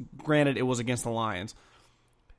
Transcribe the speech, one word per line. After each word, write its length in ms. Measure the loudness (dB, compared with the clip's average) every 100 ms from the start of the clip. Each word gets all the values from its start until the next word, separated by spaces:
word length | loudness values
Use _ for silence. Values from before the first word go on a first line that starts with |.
| -18 -10
Granted, 380 | 2 4 4 2
it 60 |
was 160 | 0 0
against 260 | 0 -2
the 60 | -2
Lions. 440 | -2 -2 -4 -8 -14 _ _ _ _ _ _ _